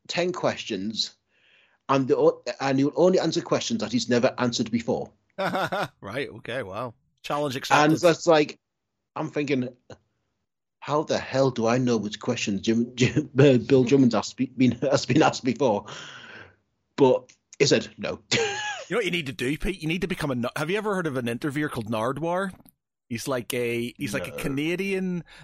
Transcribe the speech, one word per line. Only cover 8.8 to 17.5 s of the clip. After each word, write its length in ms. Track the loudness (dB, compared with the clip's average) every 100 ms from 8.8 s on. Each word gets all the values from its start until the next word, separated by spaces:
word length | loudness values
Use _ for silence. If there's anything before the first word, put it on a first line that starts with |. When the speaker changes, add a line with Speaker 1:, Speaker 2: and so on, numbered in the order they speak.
| _ _ _ -8
Speaker 1:
I'm 120 | -6
thinking, 380 | -4 -2 -2 -2 -8 -20 -20 _ _ _ _ _ _ _ _
"How 240 | -4 -2
the 140 | -2 -4
hell 340 | -2 0 2
do 160 | 2 2
I 100 | 2
know 200 | 2 0
which 220 | -2 -8
questions 420 | -4 -4 -2 -2
Jim, 340 | 2 2 2 2
Jim, 340 | 2 2 0 6
uh, 200 | 6 6
Bill 260 | 6 4
Drummond's 320 | 6 6 6 4
asked, 220 | -2 -4
be-, 140 | -4 2
been, 140 | 2
<laughs> 100 | 2
has 240 | 0 0 2
been 160 | 4
asked 220 | 4 2
before?" 420 | -2 0 0 0 -4 -14 -14 -18 -18 -20 -20 _ _ _ _ 4
But 360 | 6 6 0 _ _